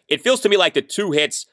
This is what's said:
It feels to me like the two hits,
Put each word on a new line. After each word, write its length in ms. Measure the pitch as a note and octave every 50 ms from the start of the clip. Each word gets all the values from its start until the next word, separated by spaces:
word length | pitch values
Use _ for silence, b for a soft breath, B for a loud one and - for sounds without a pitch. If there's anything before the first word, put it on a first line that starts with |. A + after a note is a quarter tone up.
| b -
It 120 | D3 C#3+
feels 200 | - B3 C4 A#3+
to 100 | - G3+
me 80 | G3+ F#3+
like 160 | F3 D#3 -
the 80 | C#3
two 300 | - - - G3+ G#3 F3+
hits, 340 | D3 D3+ D3+ - - - - -